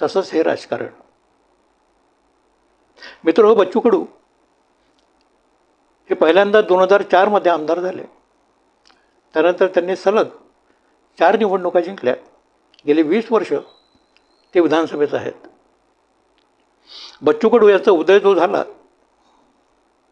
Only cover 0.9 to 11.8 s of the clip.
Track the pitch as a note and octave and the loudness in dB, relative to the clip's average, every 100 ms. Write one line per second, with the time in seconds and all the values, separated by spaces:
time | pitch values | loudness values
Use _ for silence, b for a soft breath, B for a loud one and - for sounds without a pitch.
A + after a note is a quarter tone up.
0.9 | - _ _ _ _ _ _ _ _ _ | -16 _ _ _ _ _ _ _ _ _
1.9 | _ _ _ _ _ _ _ _ _ _ | _ _ _ _ _ _ _ _ _ _
2.9 | _ B B D#3+ D#3+ G#3 A3 F#3 - A#3+ | _ B B -2 2 4 4 0 0 0
3.9 | F#3+ - _ _ _ _ _ _ _ _ | 0 -2 _ _ _ _ _ _ _ _
4.9 | _ _ _ _ _ _ _ _ _ _ | _ _ _ _ _ _ _ _ _ _
5.9 | _ - F#3+ D#3+ F3 G3+ G3+ E3+ F#3 F#3 | _ -8 0 2 2 2 2 2 2 2
6.9 | G3+ F#3+ F3+ G#3 G3+ F3 E3 D3+ F3 F3+ | 2 2 0 2 0 0 -2 -2 -6 -6
7.9 | F#3 - _ _ _ _ _ _ _ _ | -10 -16 _ _ _ _ _ _ _ _
8.9 | _ _ _ _ D#3+ E3 F3+ F#3 F#3 F3 | _ _ _ _ -2 0 0 -2 -2 -4
9.9 | F#3 G3 G#3+ D3+ - _ _ _ _ _ | -4 -2 0 -2 -8 _ _ _ _ _
10.9 | _ _ - E3+ G#3+ G#3+ F#3+ F3+ F3+ | _ _ -2 0 2 0 -2 -2 -2